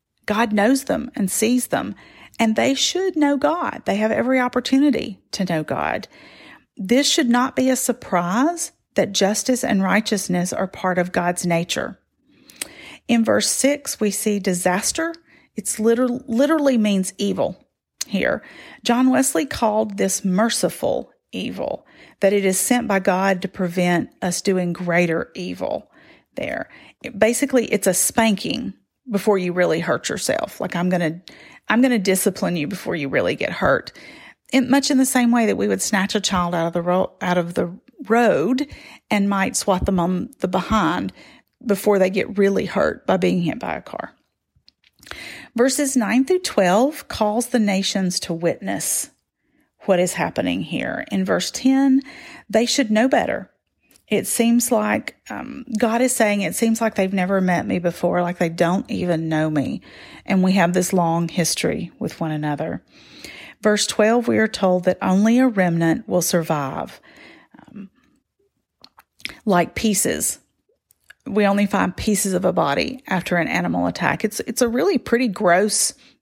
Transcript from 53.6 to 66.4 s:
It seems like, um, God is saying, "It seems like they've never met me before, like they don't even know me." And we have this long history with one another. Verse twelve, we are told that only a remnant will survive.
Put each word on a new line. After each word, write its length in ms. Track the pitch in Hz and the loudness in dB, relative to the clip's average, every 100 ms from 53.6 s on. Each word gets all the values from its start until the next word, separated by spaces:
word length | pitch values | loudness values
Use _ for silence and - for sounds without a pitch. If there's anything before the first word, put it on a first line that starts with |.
| _ _ _ _ - | _ _ _ _ -4
It 180 | 208 - | -4 -2
seems 460 | - 233 240 - | 0 2 2 2
like, 460 | 220 208 220 - - - | 0 0 -2 -4 -14 -14
um, 360 | - - - - 214 | -12 -12 -14 -6 -2
God 240 | 226 233 | 0 2
is 140 | 254 - | 0 2
saying, 260 | 214 202 | 0 0
"It 140 | 185 - | -2 0
seems 260 | 226 220 | 0 0
like 140 | 220 - | -2 0
they've 180 | 190 | 0
never 280 | 190 180 196 | 0 0 2
met 260 | 185 175 202 | 2 0 0
me 100 | 185 | -2
before, 460 | 175 165 170 175 | -2 -2 -2 0
like 160 | 175 180 | -2 0
they 100 | 170 | -2
don't 400 | 165 170 190 - | 2 2 2 -2
even 400 | 185 180 165 160 | -4 -2 0 0
know 200 | 156 156 | 0 0
me." 300 | 151 135 - - - - - - | 0 -2 -6 -10 -20 -20 -12 -2
And 160 | 190 | 2
we 120 | 185 | 4
have 200 | 190 175 | 4 4
this 200 | 180 180 | 2 0
long 340 | 185 170 170 165 | 0 2 0 -2
history 640 | - 160 - 165 156 170 - | -2 -2 0 -2 -2 -6 -8
with 200 | 165 - | -8 -6
one 120 | 160 | -6
another. 520 | 151 151 147 165 180 _ - - - - - - - | -4 -4 -4 -4 -8 _ -20 -20 -20 -20 -20 -20 -4
Verse 240 | 214 208 - | 0 0 0
twelve, 420 | - 214 240 233 | 2 2 2 2
we 100 | 214 | 0
are 100 | 220 | 0
told 380 | - 190 180 180 | 0 0 2 0
that 120 | - | -2
only 380 | - 190 220 240 | 0 2 4 4
a 80 | 262 | 2
remnant 600 | 202 180 165 165 - - | 2 0 2 0 0 0
will 140 | 180 | -2
survive. 800 | 170 180 | 0 0